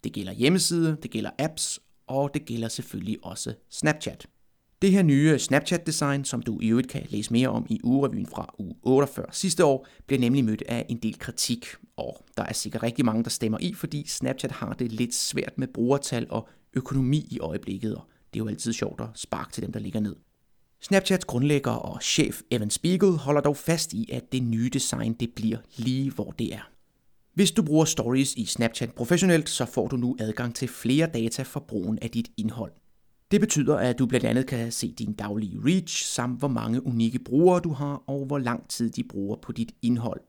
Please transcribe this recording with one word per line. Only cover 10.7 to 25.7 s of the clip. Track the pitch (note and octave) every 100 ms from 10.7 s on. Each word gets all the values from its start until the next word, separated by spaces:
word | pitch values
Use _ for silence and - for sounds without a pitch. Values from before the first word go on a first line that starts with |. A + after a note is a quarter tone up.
| A#2 -
en | A#2
del | A2 -
kritik, | - - - A#2+ - - - -
og | - - - -
der |
er | -
sikkert | - - A2+
rigtig | A2+ A#2 A#2+
mange, | A2
der | A#2
stemmer | - A2 A2
i, | F3
fordi | - D3 D3 -
Snapchat | - C3 C3 C3+
har | B2+ -
det | - B2
lidt | A2 A#2+ -
svært | - C3+ - -
med | B2+
brugertal | - A#2+ C#3 - A#2+ A#2
og | A2+ - _ _
økonomi | C3+ C3 C3+ B2+ D3+ -
i | -
øjeblikket, | D#2+ E2 - F#2+ A2 G#2+
og | - _ _
det | G#2
er |
jo | A2
altid | G#2 A#2
sjovt | A2+ - -
at | A2+ A2
sparke | - - -
til | -
dem, | G2
der | G#2+
ligger | G2+ A2
ned. | G#2 - _ _ _ _ _ _
Snapchats | - G3 F#3+ F#3 -
grundlægger | B2 C#3+ C#3+ C#3
og | A#2 - -
chef | - - C#3+ - -
Evan | A#2+ G#2
Spiegel | - E3 F3+ G3
holder | E3 B2+ D3
dog | C#3+ C#3+
fast | - E3 -
i, | G#2+ A2+
at | B2+ -
det | C3
nye | A#2+ A2+ B2
design, | C#3 - A#2+ A2+
det | A2+ A#2 -
bliver | A2 A2+ -